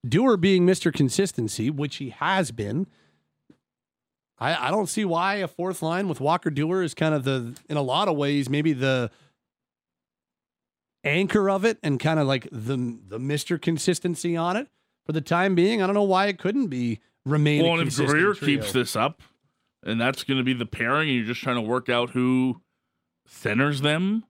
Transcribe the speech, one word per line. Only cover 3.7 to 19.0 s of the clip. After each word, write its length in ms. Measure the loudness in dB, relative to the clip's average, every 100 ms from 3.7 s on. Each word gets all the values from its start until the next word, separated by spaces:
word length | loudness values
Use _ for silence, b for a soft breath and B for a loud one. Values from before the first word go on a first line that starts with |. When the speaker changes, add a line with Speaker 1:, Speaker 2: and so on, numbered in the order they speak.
| _ _ _ _ _ _ _
Speaker 1:
I, 300 | -2 0 0
I 20 |
don't 180 | 0 -2
see 160 | -2
why 320 | 0 0 0 -2
a 120 | -6
fourth 340 | -6 -6 -4
line 260 | -4 -2 -2
with 140 | -2
Walker 300 | 0 0 0
Dewar 320 | -2 -2 0
is 100 | -2
kind 220 | 0 0 2
of 80 |
the, 340 | 0 -2 -4 -12 _
in 80 | -4
a 40 |
lot 260 | 0 0 0
of 80 | 0
ways, 340 | 0 0 0
maybe 240 | 0 0
the 360 | 2 2 2 -2 b b b _ _ _ _ _ _ _ _ _ _ _ _ _ _ _ _
anchor 460 | -2 0 2 2 2
of 140 | 2
it 160 | 0 0
and 180 | -2 0
kind 200 | 0 2
of 80 | 2
like 200 | 0 -4
the, 480 | -10 -6 -4 -4 -8 -12
the 100 | -8
Mister 400 | -4 -4 -2 -2
Consistency 760 | -2 0 0 0 -2 -4 -4 -2
on 220 | 0 -2
it 100 | -6 _ _ _ -6
for 80 |
the 80 | -6
time 340 | 0 0 2 4
being. 260 | 4 2
I 60 | 2
don't 80 | 2
know 80 |
why 240 | 2 2 2
it 100 | -2
couldn't 300 | -2 0 -2
be 320 | -2 -4 -4 _ _ -2
remain 380 | 2 4 4
Speaker 2:
Well, 80 | 4
Speaker 1:
a 80 | 2
Speaker 2:
and 80 | 0
if 80 | 0
Speaker 1:
consistent 140 | 2
Speaker 2:
Greer 220 | 4 2
Speaker 1:
trio. 240 | 0 0 0
Speaker 2:
keeps 160 | 0
this 220 | -2 0
up, 260 | 0